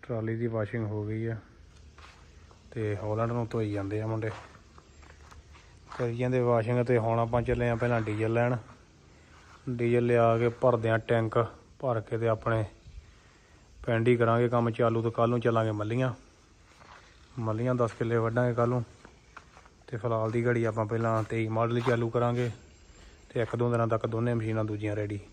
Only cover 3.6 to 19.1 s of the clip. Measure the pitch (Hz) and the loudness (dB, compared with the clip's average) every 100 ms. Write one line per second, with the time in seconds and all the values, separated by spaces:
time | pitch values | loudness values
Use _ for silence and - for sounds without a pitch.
3.6 | 107 104 98 107 110 110 110 - - - | -2 -4 -4 -4 -4 -4 -6 -8 -16 -20
4.6 | - - - - - - - - - - | -20 -20 -20 -20 -20 -20 -20 -20 -20 -20
5.6 | - - - - 123 117 127 127 120 120 | -20 -20 -18 -6 -4 -2 0 2 4 4
6.6 | 110 123 120 120 113 117 117 120 117 120 | 2 0 2 2 2 0 2 0 0 0
7.6 | 120 117 120 120 107 107 113 117 120 123 | 0 0 0 0 0 -2 0 2 2 0
8.6 | - - - - - - - - - - | -6 -20 -20 -20 -20 -20 -20 -20 -20 -14
9.6 | - 120 120 120 120 120 117 113 120 113 | -8 -2 2 4 4 6 6 4 2 2
10.6 | 127 120 113 110 - 117 110 120 110 - | 2 4 2 0 2 0 2 0 0 -4
11.6 | - - 135 113 107 117 117 107 - 113 | -20 -8 -2 -2 -4 -2 0 0 0 -2
12.6 | 107 - - - - - - - - - | -2 -8 -20 -20 -20 -20 -20 -20 -20 -20
13.6 | - - - 113 113 120 117 117 120 120 | -20 -10 -2 2 4 4 4 4 2 2
14.6 | 117 113 117 113 113 113 117 120 120 113 | 0 2 2 2 -2 0 0 2 2 2
15.6 | 110 104 104 117 131 113 - - - - | 0 -2 -4 -2 -2 -4 -16 -20 -20 -20
16.6 | - - - - - - - - 110 107 | -20 -20 -20 -20 -20 -20 -16 -6 -4 -2
17.6 | 123 127 117 - 117 117 113 113 123 117 | 0 2 0 0 0 0 2 2 0 2
18.6 | 120 123 117 - - | 0 0 -4 -12 -20